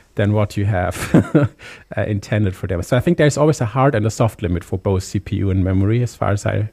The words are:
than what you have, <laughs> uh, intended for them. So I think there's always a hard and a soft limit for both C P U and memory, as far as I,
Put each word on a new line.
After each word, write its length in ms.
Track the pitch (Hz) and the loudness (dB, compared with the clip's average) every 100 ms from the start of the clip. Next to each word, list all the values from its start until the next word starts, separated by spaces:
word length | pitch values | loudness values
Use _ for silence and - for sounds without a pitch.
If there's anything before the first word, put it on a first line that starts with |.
| _ - | _ -2
than 180 | 101 | 0
what 240 | 107 104 - | 2 0 -2
you 80 | 101 | 0
have, 500 | 95 90 - - 170 | 0 -2 -4 2 2
<laughs> 800 | - 151 139 - - - _ - | 4 2 0 -2 -20 -20 _ -6
uh, 40 | |
intended 540 | 101 104 - 107 104 90 | -2 -4 -2 0 0 -2
for 120 | 90 | -4
them. 160 | 90 | -4
So 140 | 82 127 | 0 0
I 20 | |
think 180 | 175 175 | 2 2
there's 200 | 151 139 | 2 2
always 240 | 151 147 | 0 0
a 40 | 117 | -2
hard 300 | 135 135 117 | 0 2 2
and 100 | 107 | -2
a 60 | |
soft 300 | - 110 - | 0 -2 -2
limit 220 | 90 85 | -2 -4
for 140 | - 95 | -4 -4
both 260 | 101 95 | -2 -2
C 160 | - 104 | -2 -6
P 180 | - 98 | -4 -2
U 120 | 98 | 0
and 140 | 92 | 0
memory, 400 | 90 95 98 117 | 2 2 2 2
as 120 | 120 - | -2 -2
far 160 | 101 | -2
as 140 | 98 104 | 0 -2
I, 240 | 101 107 | -2 -4